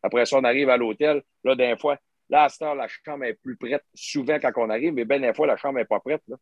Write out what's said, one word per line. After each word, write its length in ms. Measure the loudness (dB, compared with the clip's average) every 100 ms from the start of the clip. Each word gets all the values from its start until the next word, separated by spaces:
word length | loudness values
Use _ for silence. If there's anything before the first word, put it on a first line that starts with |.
Après 220 | 0 0 2
ça, 120 | 2
on 60 |
arrive 260 | 2 2 4
à 80 | 2
l'hôtel. 440 | 2 0 0 0 -4 _
Là, 120 | 0 2
des 200 | 2 0
fois, 180 | -2 -4 _ _ _
là, 160 | 4 4
à 40 |
cette 140 | 2
heure, 120 | -6 -6
la 120 | -8
chambre 360 | -12 -12 -8 -6
est 100 | -8
plus 200 | -10 -10
prête 280 | -4 -4 _
souvent 460 | -16 -8 -6 -2 0
quand 120 | 0 -2
on 120 | -2
arrive, 220 | 0 0
mais 120 | -2 0
ben 160 | 0
des 120 | 0
fois, 120 | 0 0
la 120 | 0
chambre 200 | -2 -4
est 60 | -2
pas 140 | -2
prête, 220 | -2 -6 -6
là. 100 | -18